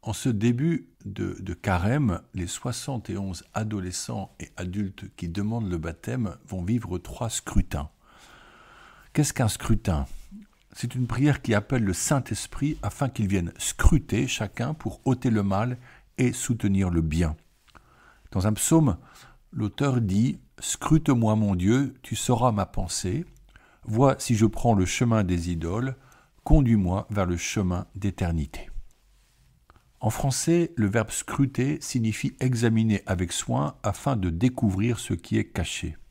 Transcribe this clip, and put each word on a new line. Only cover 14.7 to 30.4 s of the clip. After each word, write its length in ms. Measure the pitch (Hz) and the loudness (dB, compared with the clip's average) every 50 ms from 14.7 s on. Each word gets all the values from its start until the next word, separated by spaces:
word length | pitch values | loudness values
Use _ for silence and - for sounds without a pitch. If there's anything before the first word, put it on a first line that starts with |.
| 156 | -4
pour 260 | 156 - 104 - - _ | -4 -6 -8 -8 -4 _
ôter 260 | 135 131 123 - 131 | 0 0 2 2 2
le 140 | 113 107 101 | 2 2 2
mal 340 | 101 95 98 110 123 123 120 - - - - _ _ _ - | 2 2 0 0 -2 -4 -6 -12 -20 -20 -20 _ _ _ 0
et 140 | 131 123 113 | 0 0 0
soutenir 580 | - - - 120 110 - 104 98 95 98 92 | -2 -4 -4 -2 0 0 2 2 4 2 2
le 120 | 85 85 82 | 2 2 0
bien. 340 | 80 76 82 87 80 80 - _ _ _ _ _ _ _ - _ _ _ _ _ - _ _ _ - - | 2 2 2 0 0 0 -6 _ _ _ _ _ _ _ -20 _ _ _ _ _ -20 _ _ _ -6 -4
Dans 140 | 98 90 | 0 0
un 60 | 107 107 | 0 0
psaume, 440 | 104 - - 165 165 160 131 87 - - - - - - - - _ _ _ | 0 2 4 6 6 6 4 2 0 -6 -20 -20 -20 -20 -20 -20 _ _ _
l'auteur 500 | - 143 104 101 98 - 143 143 131 123 | -6 -4 -4 -4 -2 0 0 2 2 2
dit : « 380 | 113 98 95 101 113 139 - - - _ _ - | 0 2 2 2 2 2 0 -6 -12 _ _ -12
Scrute-moi, 720 | - - - - - - 156 156 160 - 139 120 113 110 107 | -8 -8 -6 -4 2 4 4 4 6 4 2 4 4 4 4
mon 220 | 110 107 101 98 | 2 2 2 2
Dieu, 380 | 90 90 98 117 131 143 127 - - - | 2 4 4 4 4 2 0 -4 -10 -10
tu 120 | - 117 | -8 -6
sauras 380 | - - - 127 113 120 127 110 | -4 0 0 2 2 4 2 2
ma 120 | 101 95 | 2 -2
pensée. 600 | - - - 95 85 - - - 92 90 143 180 - - - - - _ - _ _ _ _ - | -2 -2 -4 -4 -2 -4 -4 -4 -2 -2 -2 -4 -8 -12 -20 -20 -20 _ -20 _ _ _ _ -8
Vois 320 | - 107 110 135 135 135 - | -2 2 4 6 6 4 2
si 160 | - - 123 | 0 0 4
je 100 | 101 113 | 4 4
prends 280 | 110 - - - 120 113 | 4 4 2 2 2 4
le 120 | 98 92 | 4 2
chemin 380 | 87 - - 127 120 113 110 101 | 0 2 0 2 2 4 2 2
des 260 | 87 90 87 82 87 | 2 0 0 0 -2
idoles, 460 | 87 82 82 85 90 110 127 135 131 - _ - - - _ _ _ _ _ | -4 -4 -4 -4 -4 -4 -4 -4 -6 -10 _ -20 -20 -20 _ _ _ _ _
conduis-moi 640 | - 156 156 139 117 113 107 95 87 90 98 - - | 6 6 6 8 6 4 4 4 2 0 -2 -4 -4
vers 160 | 110 101 95 | -2 -2 0
le 100 | 90 87 | 0 -2
chemin 520 | 85 - - - 113 98 90 90 87 80 - _ | -4 -4 -4 -4 -2 -2 0 -2 -4 -6 -8 _
d'éternité. » 720 | 101 95 101 92 - 98 85 82 82 73 - - - - - - - - - - _ _ _ _ _ _ _ _ _ _ _ _ _ _ _ - - _ _ _ _ | -6 -6 -6 -4 -2 -2 -2 0 -2 -2 -4 -8 -14 -14 -10 -10 -10 -12 -12 -20 _ _ _ _ _ _ _ _ _ _ _ _ _ _ _ -20 -20 _ _ _ _
En 100 | - 110 | -4 -4
français, 600 | - - - 135 127 - | -2 0 -2 0 0 0